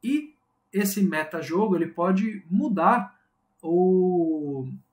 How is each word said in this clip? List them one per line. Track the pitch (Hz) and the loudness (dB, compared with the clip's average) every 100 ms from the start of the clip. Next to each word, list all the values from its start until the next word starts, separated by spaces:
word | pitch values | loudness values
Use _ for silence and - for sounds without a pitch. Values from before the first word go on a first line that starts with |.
E | 220 294 302 _ _ _ _ | -2 -2 -4 _ _ _ _
esse | 196 202 208 | -2 -2 2
metajogo, | 185 156 156 165 139 170 214 175 | 0 0 -4 -6 -4 0 2 0
ele | 165 | -2
pode | - 175 190 220 202 165 | -2 0 2 0 -4 -4
mudar | 190 294 185 175 240 196 _ _ _ _ _ | -2 0 0 2 2 -2 _ _ _ _ _
o | 160 175 185 185 185 180 165 156 147 139 131 - _ | -2 2 4 4 2 2 0 -2 -4 -8 -8 -12 _